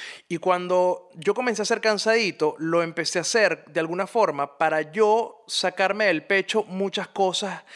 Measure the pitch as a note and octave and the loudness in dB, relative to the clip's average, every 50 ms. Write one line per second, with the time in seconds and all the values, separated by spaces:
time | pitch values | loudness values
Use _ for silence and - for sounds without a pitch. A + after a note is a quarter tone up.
0 | - - - - - _ F3 D#3+ - F#3 F3+ F3+ F3+ F3+ F3+ F3+ F3+ F3+ F3+ - | -16 -16 -16 -18 -10 _ -10 -4 0 0 0 0 0 0 2 2 2 2 0 -2
1 | - - - E3 D#3 G3 G3 A#3 B3+ B3 G#3+ G#3 G#3 - A#3 G#3+ G#3 A3 G#3+ F#3+ | -8 -16 -20 -4 -2 -2 -2 0 -2 -2 -2 -2 -2 -2 -2 0 0 0 0 2
2 | - A3 A3+ A#3 A3 F3 D#3 - D#3 D3+ - - D#3+ E3 E3+ E3+ E3+ E3 D#3+ E3+ | 2 2 2 2 2 0 0 0 -2 -2 0 -2 -2 0 0 0 0 0 -4 -6
3 | D#3+ - - F3+ D#3+ - - A3+ G#3 F3 D#3 - - - D3+ E3+ D#3+ D#3+ F3 F#3 | -6 -2 -2 -2 -2 0 2 2 2 2 2 -2 -8 -6 -4 -4 -2 -2 -2 -4
4 | G3 - - A#3 G3+ E3 D3 C#3 C#3 C#3 - _ D#3 D#3 D#3 D#3 D#3 D3+ D#3 G#3+ | -4 -2 0 2 2 2 2 -2 -4 -6 -2 _ 0 2 2 0 -2 -4 0 2
5 | G#3+ G#3 G#3+ A#3 A3+ - - - _ - - - - F3+ F3+ - F#3+ F#3 G3 G#3 | 4 4 4 2 0 -2 -8 -16 _ -6 -4 -2 -2 -2 0 0 0 0 2 2
6 | G#3+ G3 E3+ D#3 - - G3 G3 F#3 - - A3 G#3 - F#3 F#3+ G3 F#3+ - G#3 | 2 2 2 0 0 0 0 0 2 2 -2 -2 -2 -2 -4 -4 -4 -4 -4 -6
7 | F3+ - _ G3+ G3 F#3 E3+ - G#3 F#3+ F3 E3 - - - | -8 -8 _ 0 0 0 0 -2 -4 -6 -8 -10 -14 -18 -20